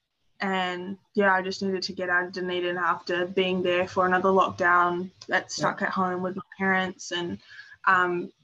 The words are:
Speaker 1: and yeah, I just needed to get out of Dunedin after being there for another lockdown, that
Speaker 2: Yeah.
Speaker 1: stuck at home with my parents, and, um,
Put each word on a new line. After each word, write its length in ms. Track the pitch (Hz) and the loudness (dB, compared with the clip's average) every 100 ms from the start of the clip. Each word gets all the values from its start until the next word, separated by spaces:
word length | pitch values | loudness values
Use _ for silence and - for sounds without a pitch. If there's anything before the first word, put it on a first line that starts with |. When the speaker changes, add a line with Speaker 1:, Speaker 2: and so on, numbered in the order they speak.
| _ _ _ - | _ _ _ -6
Speaker 1:
and 560 | 196 190 180 180 185 196 _ | -2 -2 -2 -4 -8 -10 _
yeah, 180 | 214 196 | 2 4
I 80 | 185 | 2
just 200 | 185 190 | 0 -4
needed 200 | 196 185 | -4 -4
to 100 | 185 | -6
get 160 | 185 180 | -6 -2
out 160 | 180 180 | 0 0
of 60 | |
Dunedin 460 | 185 180 180 175 180 | -4 -4 -2 -2 -2
after 480 | 170 180 - 175 180 | -2 -2 -2 -2 0
being 360 | 190 185 185 | 0 0 0
there 240 | 180 180 185 | 2 0 0
for 180 | 196 180 | 2 4
another 220 | 185 190 | 4 4
lockdown, 800 | 190 - - 175 175 175 175 185 - - | 4 4 2 4 4 4 0 -6 -10 -4
that 160 | 185 | -4
Speaker 2:
Yeah. 60 | - | -2
Speaker 1:
stuck 340 | - 190 - | -4 -4 -2
at 80 | 196 | -4
home 320 | 190 185 180 | -2 -2 -2
with 140 | 185 190 | -4 -6
my 60 | - - | -10 -2
parents, 540 | 190 185 185 190 - | 0 2 0 -6 -8
and, 260 | 175 175 196 - - - - - | -6 -4 -8 -12 -20 -20 -4 2
um, 460 | 185 180 175 196 - | 4 4 0 -6 -12